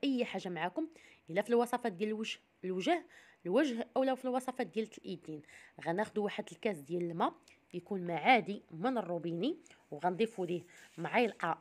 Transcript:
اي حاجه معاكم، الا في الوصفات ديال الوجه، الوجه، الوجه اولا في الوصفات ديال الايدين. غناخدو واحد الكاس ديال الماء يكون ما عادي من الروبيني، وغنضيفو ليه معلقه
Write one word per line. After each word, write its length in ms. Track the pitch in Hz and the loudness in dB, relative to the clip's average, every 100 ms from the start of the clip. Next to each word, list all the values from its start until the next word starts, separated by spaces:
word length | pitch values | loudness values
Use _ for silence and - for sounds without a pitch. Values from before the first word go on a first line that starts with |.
اي 200 | 277 254 | 0 0
حاجه 240 | 233 190 190 | 0 -2 -6
معاكم، 400 | 170 180 311 320 - - - - | -2 -2 -2 -6 -8 -20 -20 -4
الا 120 | 175 | -2
في 80 | 208 | 2
الوصفات 420 | 233 240 247 240 | 4 4 0 -2
ديال 160 | 175 214 | -2 -2
الوجه، 300 | 214 214 - _ _ | -2 -4 -8 _ _
الوجه، 420 | 185 185 226 339 - - - - 175 | -4 0 2 2 0 -20 -20 -12 0
الوجه 420 | 220 302 233 240 269 | 4 4 0 -2 2
اولا 180 | 262 | 2
في 100 | 262 | 2
الوصفات 420 | 254 247 254 254 196 | 0 -2 -2 -4 -2
ديال 220 | 220 220 - | -2 -4 -6
الايدين. 440 | 190 175 - 151 - - - - 151 | -10 -10 -8 -12 -12 -20 -20 -8 -2
غناخدو 380 | 180 214 220 | 0 0 0
واحد 200 | 202 - - | -2 -2 -8
الكاس 260 | - 226 165 | -4 -4 -4
ديال 240 | 139 175 | -4 -2
الماء 320 | 175 165 277 - - - _ | -2 2 0 0 -20 -20 _
يكون 320 | 175 - 196 175 | -12 -6 -4 -2
ما 80 | 160 | 0
عادي 460 | 190 240 170 202 - | 6 6 4 -8 -10
من 280 | 160 233 247 | -4 -2 -2
الروبيني، 580 | 175 175 165 170 247 349 - - - | -2 -4 -2 -2 -2 -2 -10 -20 -14
وغنضيفو 540 | 147 180 180 220 202 | -2 -2 2 0 0
ليه 180 | 175 170 - - - - | -2 -4 -6 -20 -20 -8
معلقه 600 | 156 196 233 - 170 156 | 0 2 2 0 -2 -2